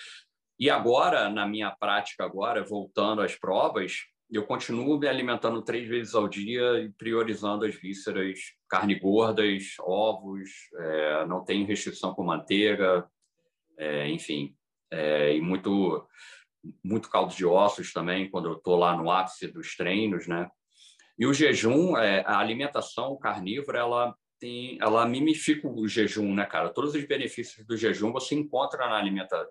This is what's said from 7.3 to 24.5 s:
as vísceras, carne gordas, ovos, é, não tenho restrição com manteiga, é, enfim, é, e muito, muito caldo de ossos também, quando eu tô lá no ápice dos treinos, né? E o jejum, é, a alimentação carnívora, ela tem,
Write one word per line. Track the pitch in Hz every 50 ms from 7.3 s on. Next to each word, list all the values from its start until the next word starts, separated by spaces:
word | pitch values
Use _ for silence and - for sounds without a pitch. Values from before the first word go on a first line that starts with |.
| 107 92 101 101 104 107 110
as | 104 -
vísceras, | - - 92 98 98 - 107 98 95 92 95 95 - - - - _ _ -
carne | - 95 90 101 95 90
gordas, | - 95 101 107 113 113 110 101 104 104 98 98 98 - - -
ovos, | - - 92 98 107 110 107 - 98 98 95 98 95 95 - - - - -
é, | 87 82 80 78 78 76 76 76 78 80
não | 85 90 92 90
tenho | - 92 101 101
restrição | 98 104 101 - 101 92 - - 92 90
com | - 92
manteiga, | 87 82 76 - - 98 98 104 107 104 92 98 92 92 90 90 - _ _ _ _ _ _ _ _ _ _ _ _ _ -
é, | 76 76 73 73 71 73
enfim, | 78 82 - - 80 73 71 69 - _ _ _ _ _ _ -
é, | 80 82 78 76 76 76 73 73 73
e | 76
muito, | 82 87 92 95 - 104 101 101 95 87 78 76 - _ _ - - - - - _ _ _ _ - 82 - _ -
muito | 92 104 110 - -
caldo | - 107 - 90 87
de | - 92
ossos | 85 87 95 101 104 101 - 85 - -
também, | 87 85 85 90 95 98 95
quando | - 92 82 85
eu | 80
tô | - - 92 90
lá | 87 87 87 87
no | 85 85 85
ápice | 90 92 92 - - - - 80
dos | - 82 78 - -
treinos, | - 82 87 92 104 110 110 95 87 82
né? | 87 85 85 87 - _ _ _ _ _ _ - - _ _ _ _ _ -
E | 113
o | 131 143
jejum, | 135 151 143 120 95 107 113 123 143 175 180 160
é, | 123 113 101 98 98 92
a | 101 107 101
alimentação | 104 110 113 123 139 143 - 117 107 - - - 120 135 139
carnívora, | 135 - 120 101 101 92 92 110 135 139 - 147 127
ela | 120 120 120 120 120 120 - _ _ _ _ -
tem, | - 120